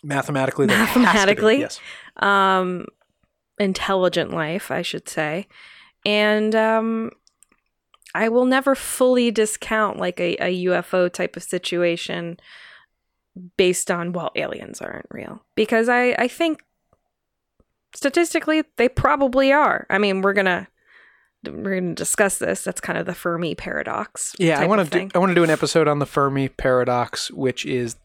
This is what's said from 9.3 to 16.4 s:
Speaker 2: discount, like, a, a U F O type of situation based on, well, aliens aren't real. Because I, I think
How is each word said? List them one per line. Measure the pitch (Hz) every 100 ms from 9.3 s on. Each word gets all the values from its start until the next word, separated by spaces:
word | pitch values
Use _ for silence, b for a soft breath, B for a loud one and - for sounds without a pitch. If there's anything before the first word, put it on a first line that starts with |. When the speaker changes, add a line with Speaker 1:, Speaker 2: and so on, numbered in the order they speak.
Speaker 2:
discount, | 220 214 - - 220 214 -
like, | 180 180
a, | 175 -
a | 180
U | 185 180
F | 175 175
O | 185 180
type | - 180 -
of |
situation | - 180 - 175 175 170 - 175 170 175 B B B B B _ _ _ _ 185 180 -
based | 180 180 -
on, | 175 170
well, | 175 160 -
aliens | 147 - - -
aren't | - - -
real. | - - - _ -
Because | 214 226 226
I, | 247 247 -
I | 247
think | -